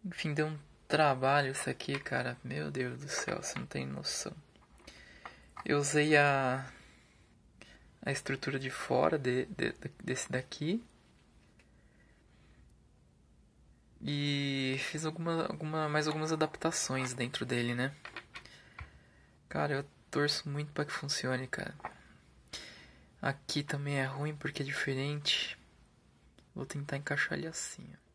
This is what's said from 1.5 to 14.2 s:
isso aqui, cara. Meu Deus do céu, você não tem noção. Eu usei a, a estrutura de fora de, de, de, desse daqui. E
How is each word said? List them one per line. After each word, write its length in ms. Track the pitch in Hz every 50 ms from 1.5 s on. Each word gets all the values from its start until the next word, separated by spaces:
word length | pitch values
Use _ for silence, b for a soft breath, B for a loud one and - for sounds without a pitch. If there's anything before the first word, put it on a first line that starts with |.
isso 180 | 135 - - 131
aqui, 280 | 131 - - - 139 139
cara. 380 | - - - 127 127 123 123 - -
Meu 260 | 127 131 147 156 147
Deus 300 | 143 139 127 123 123 127
do 100 | 143 139
céu, 320 | - - - - - -
você 160 | - - -
não 80 | - 127
tem 220 | - - - 67
noção. 460 | 67 67 135 143 - - - - - - - - - _ - - _ - B B B B B B B B B B B B B B B B - -
Eu 140 | - 147 147
usei 360 | 143 143 147 151 147 151 156
a, 500 | 147 143 143 139 135 135 127 127 135 131 127 B B B B B B B B B B B B B - _ - - B B B B B B B B - -
a 60 | -
estrutura 480 | 139 - - - 135 131 - 139 135 135
de 100 | 135 131
fora 480 | - - - - 127 127 143 160 160
de, 280 | 147 131 127 123 127 -
de, 260 | - 208 - - -
de, 200 | - - - 143 - - -
desse 280 | - 127 - - -
daqui. 520 | - 127 - - - - 147 156 196 233 - - - - - - - - - - - - - - - - - b b b b b b b b b b b b b b b b b b b b b - - - - - _ - - _ _ - _ - - - _ _ - - - - _ _ - - -
E 760 | - 139 147 143